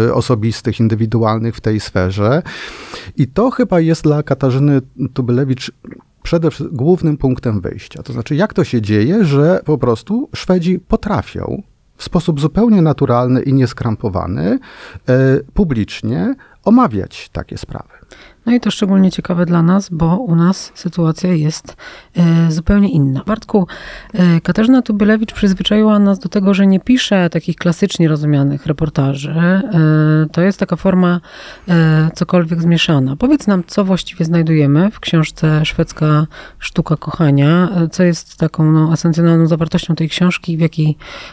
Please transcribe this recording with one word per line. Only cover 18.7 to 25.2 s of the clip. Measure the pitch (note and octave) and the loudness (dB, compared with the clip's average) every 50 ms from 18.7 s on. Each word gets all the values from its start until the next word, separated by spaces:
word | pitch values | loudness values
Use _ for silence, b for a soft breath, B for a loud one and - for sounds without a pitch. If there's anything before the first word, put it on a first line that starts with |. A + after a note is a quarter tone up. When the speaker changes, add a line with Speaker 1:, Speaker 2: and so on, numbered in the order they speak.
Speaker 2:
szczególnie | - - G#3 F#3+ G3 G3 F#3+ F#3 | -2 -2 0 2 2 4 4 2
ciekawe | - - - - F3+ E3+ F3 | 2 -2 -4 -4 -2 -2 0
dla | E3+ F3 E3+ E3 | 0 2 2 2
nas, | E3+ F#3 G3+ G3 - | 2 2 0 0 -2
bo | F3+ D3+ E3 E3 F3 | -4 -2 0 0 0
u | G#3+ C4 F#3+ E3+ | 0 0 0 0
nas | E3 E3+ F3+ F#3+ - - - - | 2 2 2 0 -2 -6 -14 -16
sytuacja | - - F3 - F3 E3 D#3+ D#3 - - F3+ F3+ | -12 -10 -8 -4 -2 -2 -2 -2 -2 -2 -2 0
jest, | D#3 D3+ D#3 D#3 - - - - B B B B B B B - | 0 0 -2 -4 -6 -10 -18 -20 B B B B B B B -2
e, | E3+ F3 E3 E3 E3 E3 E3 | 0 2 2 2 2 2 0
zupełnie | D#3 E3+ D#3+ - G3+ G3+ G3+ G3 | 0 0 0 2 2 2 2 2
inna. | C4+ D3+ C#3 C#3 C3 C3+ - | 2 2 0 0 0 -2 -4
Bartku, | - G#3+ A3 - - - G#3 F3+ B B B B B B B B B - | -4 -6 -6 -4 -2 0 0 0 B B B B B B B B B -2
e, | - F3+ F3 E3+ E3 | 2 2 4 4 2
Katarzyna | - - E3+ - A3 A#3+ C4 B3+ A#3+ | 2 0 0 2 4 4 4 4 2
Tubylewicz | - G#3+ G3+ G#3 G3+ A3 A3 | 2 0 2 2 2 2 2